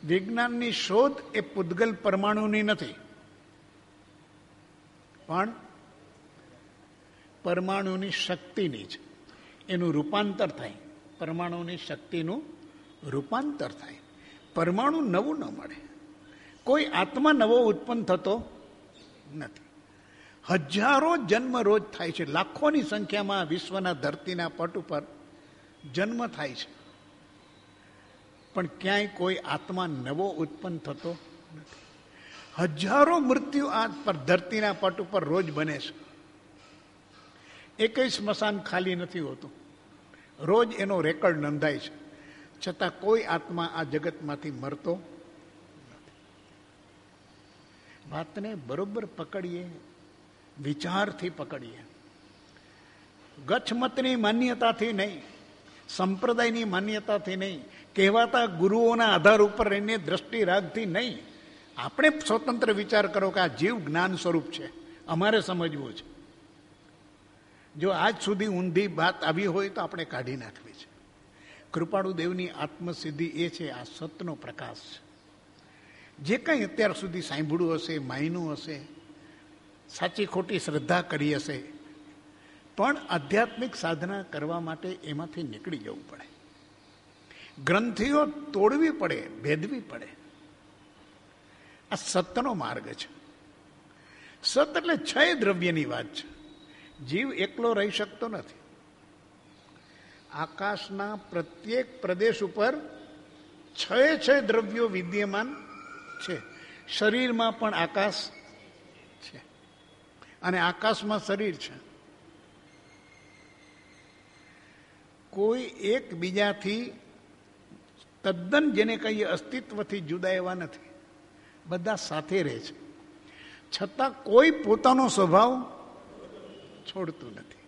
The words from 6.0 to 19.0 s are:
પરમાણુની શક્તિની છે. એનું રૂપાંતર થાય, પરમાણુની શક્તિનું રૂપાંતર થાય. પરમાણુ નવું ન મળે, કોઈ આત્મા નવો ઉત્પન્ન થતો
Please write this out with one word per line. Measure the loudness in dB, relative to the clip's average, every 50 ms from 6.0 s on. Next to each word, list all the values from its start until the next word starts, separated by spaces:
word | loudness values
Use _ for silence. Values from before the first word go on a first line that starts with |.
| -20 -20 -20 -20 -20 -20 -20 -20 -20 -20 -20 -20 -20 -20 -20 -20 -20 -20 -20 -20 -20 -20 -20 -20 -20 -20 -20 -8 -4
પરમાણુની | -2 -2 0 0 -2 -2 -2 -2 -2 -2 -4 -4 -4 -4
શક્તિની | -4 -2 -2 -4 -6 -6 -10 -4 -2 -2 -2 -2 -6 -10
છે. | -12 -14 -16 -16 -20 -20 -20 -20 -20 -20 -20 -20 -20 -20 -20 -8 -4
એનું | -2 0 0 2 0
રૂપાંતર | 0 -2 0 0 0 0 0 0 -2 -2 -2
થાય, | -2 -8 -12 -12 -12 -16 -20 -20 -20 -20 -20 -20 -12
પરમાણુની | -10 -8 -6 -4 -4 -4 -4 -4 -6 -8 -8 -10 -10
શક્તિનું | -10 -10 -12 -12 -12 -8 -6 -4 -2 -2 -4 -4 -6 -10 -18 -20 -20 -20 -20 -20 -20 -20 -20 -16 -10
રૂપાંતર | -4 -4 -4 -4 -2 -2 -2 -2 -2 -4 -4 -6 -8 -8
થાય. | -12 -16 -18 -18 -20 -20 -20 -20 -20 -20 -20 -20 -20 -20 -6 -2
પરમાણુ | 0 2 2 2 4 4 4 4 2 2
નવું | 4 4 2 2 2 -2 -4
ન | -4 -8
મળે, | -8 -10 -12 -12 -14 -14 -16 -18 -20 -20 -20 -20 -20 -20 -20 -20 -20 -20 -20 -20 -20 -12 2
કોઈ | 4 4 4 4 2 2
આત્મા | 0 0 0 0 2 4 6 6
નવો | 6 6 6 6 6 6
ઉત્પન્ન | 6 4 2 0 -4 -4 -4 2
થતો | 0 0 2 2 0 0 0 -2 -10 -16 -20 -20 -20 -20 -20 -20 -20 -20 -20